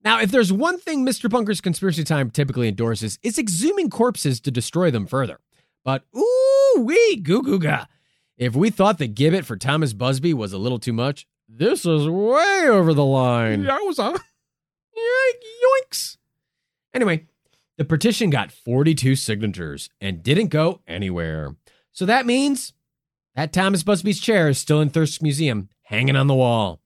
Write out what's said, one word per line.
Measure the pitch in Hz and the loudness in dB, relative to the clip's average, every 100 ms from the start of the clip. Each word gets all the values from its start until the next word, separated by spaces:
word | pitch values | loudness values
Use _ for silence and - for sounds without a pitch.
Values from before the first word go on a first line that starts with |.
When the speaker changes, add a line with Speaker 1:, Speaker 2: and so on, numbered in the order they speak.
Speaker 1:
Now, | 208 226 | 2 2
if | 214 | 2
there's | 254 196 | 2 2
one | 196 320 359 | 2 0 -2
thing | - 302 | -4 -2
Mister | 254 - 226 | 0 -2 0
Bunker's | 240 208 196 | -2 -2 -2
Conspiracy | 185 165 190 156 | -2 -2 -2 -2
Time | 151 151 123 | 0 0 0
typically | - 143 123 117 | -2 -2 0 -2
endorses, | 98 113 110 110 - | 0 -2 -2 -6 -6
it's | 240 226 | -6 -4
exhuming | 226 170 294 403 302 | -4 0 0 0 -2
corpses | - 247 - 147 123 | 0 0 0 -2 -2
to | - | -4
destroy | 120 - 165 180 | -4 -4 0 0
them | 117 95 | 0 -4
further. | 131 117 71 _ _ _ _ 131 | -4 -4 -8 _ _ _ _ -6
But | 135 _ | -6 _
ooh-wee, | 226 440 508 523 539 554 440 233 381 466 262 | -2 0 2 4 4 4 4 2 4 4 2
goo-goo-ga. | 151 208 269 196 151 143 - _ _ _ _ _ | 0 0 2 0 0 -2 -6 _ _ _ _ _
If | 123 | -2
we | 120 214 | 0 0
thought | 208 196 196 | 2 0 0
the | 127 | -4
gibbet | 104 151 185 - | 0 0 0 -4
for | 101 | -6
Thomas | 135 151 147 | -2 0 -2
Busby | 104 123 135 170 | -2 -2 0 -2
was | 143 104 | -2 -4
a | 95 | -4
little | 117 123 | -4 -4
too | - | -4
much, | 113 131 147 - _ _ | -2 -4 -6 -16 _ _
this | 113 196 320 170 | -2 -2 0 0
is | 156 147 | 0 0
way | 180 214 277 392 392 311 | 0 0 2 2 2 4
over | 202 165 | 4 4
the | 143 | 4
line. | 139 135 127 120 113 107 | 2 2 2 2 0 0
Speaker 2:
Yowza. | 98 277 403 302 214 | -2 -2 -2 -2 -4
Speaker 1:
Yoink-, | 359 906 _ _ _ _ _ _ 453 466 508 523 480 453 466 494 539 523 | -4 -10 _ _ _ _ _ _ -6 -2 0 0 -2 -14 0 2 2 -2
yoinks. | - - - _ _ _ _ _ _ _ | -10 -10 -14 _ _ _ _ _ _ _
Anyway, | 127 214 160 - _ _ _ _ - | -2 0 0 -6 _ _ _ _ -6
the | |
petition | 147 156 226 214 208 | -2 2 2 2 0
got | 135 95 | 0 -4
forty-two | - - 127 156 156 127 135 | -10 -2 2 2 2 0 0
signatures | - 107 107 90 80 71 - _ | -2 -4 -4 -6 -10 -10 -16 _
and | 98 85 | -8 -6
didn't | 98 165 220 | 0 0 2
go | 151 160 190 - | 0 -2 -4 -12
anywhere. | 85 98 87 82 78 71 71 _ _ _ | -8 -6 -4 -4 -6 -8 -14 _ _ _
So | - 185 | -6 0
that | 247 240 | 0 2
means | 247 285 269 - _ _ _ _ _ _ | 0 0 -2 -8 _ _ _ _ _ _
that | 127 156 | -6 -2
Thomas | 180 190 190 | 0 0 0
Busby's | 180 196 196 196 | 0 0 0 -2
chair | - 208 156 | 0 2 2
is | 135 | 0
still | - 151 | 2 2
in | 151 | 2
Thirsk | 165 156 - | 0 -2 0
Museum, | 156 143 156 107 98 _ | -2 0 -2 -2 -6 _
hanging | _ 107 131 135 | _ -2 2 2
on | 139 | 2
the | |
wall. | 131 123 117 98 82 | 4 2 2 0 -6